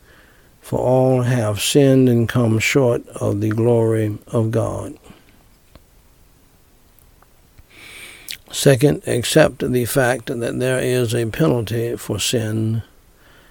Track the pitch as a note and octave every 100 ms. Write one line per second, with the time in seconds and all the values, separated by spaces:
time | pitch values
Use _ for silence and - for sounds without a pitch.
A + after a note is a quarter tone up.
0 | - - - _ _ _ - B2+ A#2+ C3
1 | C3 B2+ B2 B2 G#2+ G2 - D3+ C#3 C3
2 | B2+ A#2 A2 B2 A#2 A2 - C#3+ B2 A#2+
3 | - - A#2 G2+ G#2+ A2 A#2 A#2 A2+ A2
4 | G#2+ G#2 - A#2+ A2+ A2+ G#2 G2 G2+ -
5 | - - _ _ _ _ _ - _ _
6 | _ _ _ _ _ _ _ _ _ _
7 | _ _ _ _ _ - _ - - -
8 | - - - - - - C#3+ B2+ C#3+ D3+
9 | - A#2+ - D#3+ D3 B2+ C#3 B2 A2+ C#3
10 | B2 B2+ - A#2+ A#2 B2+ B2+ C3 B2+ B2+
11 | A#2 A#2+ A2+ - D#3+ B2 G2+ A#2 A#2 -
12 | - G#2+ - A#2+ G#2+ A2 A2 A2+ - _
13 | _ _ _ - _